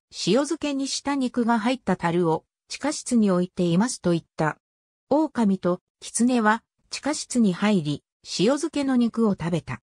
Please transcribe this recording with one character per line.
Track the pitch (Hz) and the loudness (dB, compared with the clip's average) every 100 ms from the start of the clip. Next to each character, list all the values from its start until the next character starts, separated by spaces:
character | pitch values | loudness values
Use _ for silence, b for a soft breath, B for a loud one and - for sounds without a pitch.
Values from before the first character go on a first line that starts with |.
| _ - 170 | _ -4 2
塩 | |
漬 | 240 294 330 | 2 2 -2
け | 294 | -4
に | 277 269 | -4 -4
し | - | -6
た | 277 | -4
肉 | 277 247 247 | -2 -2 -2
が | 226 233 | 0 0
入 | 226 | 0
っ | 269 | -2
た | - 180 | -2 -2
樽 | 170 175 165 | 0 0 2
を、 | 160 - _ - | 0 -4 _ -18
地 | - | -8
下 | 277 | -6
室 | 302 - 240 | -6 -2 2
に | 202 | 4
置 | 180 | 2
い | 180 | 0
て | - | 0
い | 175 170 | 0 2
ま | 247 | 0
す」 | - | -2
と | 180 | -2
言 | 170 | -2
っ | - - | -4 -4
た。 | 156 - _ _ _ _ - | -4 -4 _ _ _ _ 0
狼 | 285 311 240 202 190 | 0 0 0 0 0
と | 175 185 _ _ | -2 -4 _ _
狐 | - - 247 247 | -8 0 2 2
は、 | 214 226 - _ _ | 2 0 -4 _ _
地 | - | -8
下 | 277 | -6
室 | 302 - 247 | -6 -2 2
に | 208 | 2
入 | 175 208 190 | 2 0 0
り、 | 147 143 _ _ | 0 -6 _ _
塩 | - - 208 | -8 0 0
漬 | 294 330 | 2 -2
け | 285 | -2
の | 269 254 | 0 2
肉 | 233 226 220 | 0 0 0
を | |
食 | 185 165 | 0 -2
べ | 175 | -4
た。 | - 117 _ | -4 -12 _